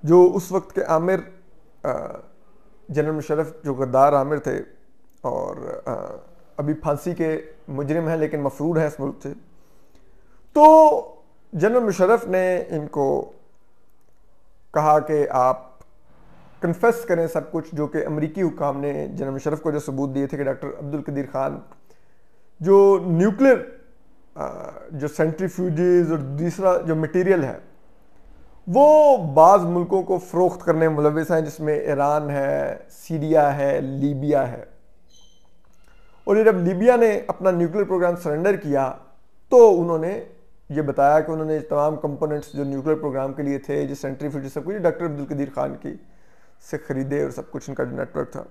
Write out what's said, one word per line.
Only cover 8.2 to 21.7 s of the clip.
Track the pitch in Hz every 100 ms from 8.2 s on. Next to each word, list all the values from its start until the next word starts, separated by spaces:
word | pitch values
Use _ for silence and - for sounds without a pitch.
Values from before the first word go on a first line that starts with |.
| 151 147
मफरूर | 143 - 147 165
हैं | 151
इस | 143
मुल्क | 135 -
से, | 135 - - - - - - - - - - - -
तो | 302 302 320 311 277 - - - - -
जनरल | 180 190 247
मुशर्रफ | 226 180 185 180 180
ने | 185 185 180
इनको | - 165 147 147 139 143 - - - - - - - - - - - - - - -
कहा | 151 151 151
कि | 151 151 143
आप | 131 127 127 - - - - - - - - - -
कन्फेस | 175 170 233 233
करें | - 170 165
सब | 160 147
कुछ, | 170 156
जो | 147 147
कि | 160
अमरीकी | - 151 156 175
हुकाम | 175 - 143 139
ने | 143 143 147
जनरल | - 135
मुशर्रफ | 135 147 147
को | 165
जो | 147
सबूत | 147 135 139
दिए | 135 139
थे | 143
कि |
डॉक्टर | 139 131 143
अब्दुल | - 147 147
कदीर | 139 143 135
खान | 135 135 143 -